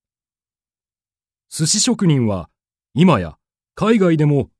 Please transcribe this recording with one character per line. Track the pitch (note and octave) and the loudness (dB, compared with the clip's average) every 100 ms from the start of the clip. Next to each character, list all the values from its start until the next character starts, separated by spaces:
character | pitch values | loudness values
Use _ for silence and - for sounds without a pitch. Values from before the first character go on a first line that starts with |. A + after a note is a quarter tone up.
| _ _ _ _ _ _ _ _ _ _ _ _ _ _ _ | _ _ _ _ _ _ _ _ _ _ _ _ _ _ _
寿 | - D#3+ | -6 -4
司 | G#3 | -2
職 | B3 A3+ F#3 | -2 0 0
人 | C#3 A2+ | 0 -2
は | F#2 D#2+ _ _ _ _ | -4 -10 _ _ _ _
今 | B2 F3+ A#2 | 2 2 2
や | E2 - _ _ _ | -2 -12 _ _ _
海 | - G3+ A#3 | -6 0 2
外 | F3+ D#3 | 2 2
で | D3+ | 0
も | C#3+ - | 0 -4